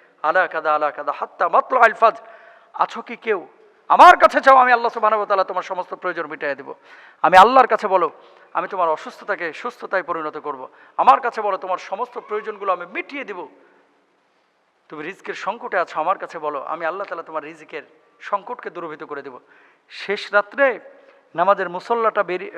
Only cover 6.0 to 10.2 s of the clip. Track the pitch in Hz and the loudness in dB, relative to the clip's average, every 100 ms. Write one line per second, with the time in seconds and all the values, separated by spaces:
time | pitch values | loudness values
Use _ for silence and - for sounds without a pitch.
6 | 180 170 151 151 147 135 135 - _ - | -8 -8 -10 -8 -8 -8 -12 -18 _ -20
7 | - _ 156 185 220 262 - 220 202 185 | -20 _ 6 8 8 6 4 0 0 0
8 | 160 - - _ _ 165 185 190 165 156 | 0 -6 -20 _ _ -8 -6 -2 -2 -2
9 | 254 - 220 175 170 139 240 - 220 190 | -8 -14 -8 -6 -6 -10 -12 -12 -6 -6
10 | 170 165 | -4 -8